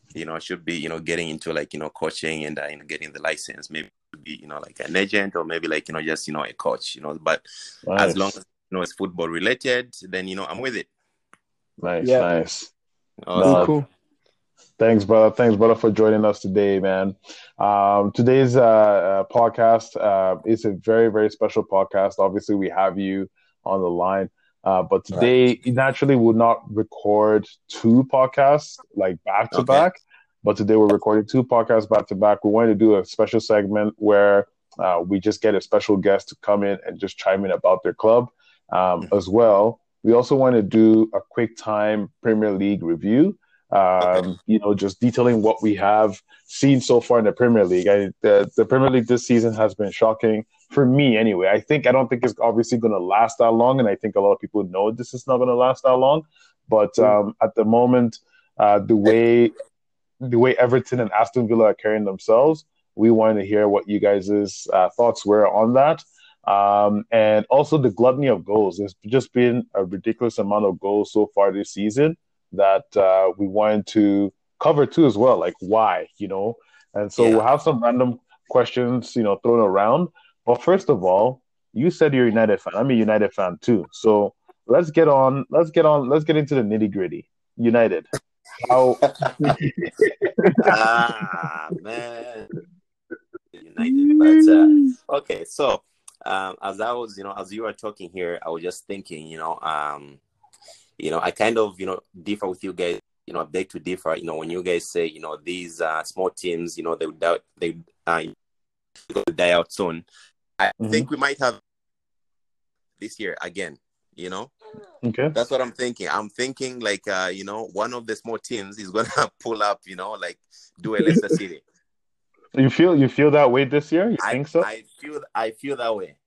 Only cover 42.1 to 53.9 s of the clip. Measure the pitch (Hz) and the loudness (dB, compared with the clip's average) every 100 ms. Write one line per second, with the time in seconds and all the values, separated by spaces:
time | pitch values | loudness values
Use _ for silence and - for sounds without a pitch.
42.1 | _ 120 110 107 95 98 101 82 85 98 | _ -2 0 0 0 -2 -2 -2 -4 0
43.1 | 117 180 214 _ _ - 98 92 92 90 | 2 2 0 _ _ -4 0 2 2 2
44.1 | 92 92 90 - 110 104 98 98 95 120 | 0 -2 -6 -2 0 0 -2 -4 -2 -2
45.1 | 120 123 113 107 110 107 98 98 107 110 | 2 2 2 0 0 -2 0 2 2 2
46.1 | 98 _ _ - - 139 135 117 123 - | -2 _ _ -18 -2 2 2 4 2 2
47.1 | 120 107 95 123 113 95 90 95 101 98 | 0 2 2 2 4 2 2 2 2 0
48.1 | - 107 101 101 - 104 127 135 127 113 | -2 2 4 2 0 2 2 2 2 2
49.1 | 123 - 120 113 110 110 92 101 - 110 | -2 2 0 0 0 -2 -2 -8 0 0
50.1 | 110 113 107 110 _ _ - 127 135 143 | 2 0 -2 -4 _ _ 0 2 4 4
51.1 | 107 113 92 92 104 - 151 123 127 123 | 2 2 2 2 0 0 0 2 2 0
52.1 | 123 123 - 117 110 117 123 113 101 90 | -2 -4 -2 -2 0 0 0 0 -2 0
53.1 | 101 113 - 117 113 120 135 113 | 2 2 2 2 4 2 2 0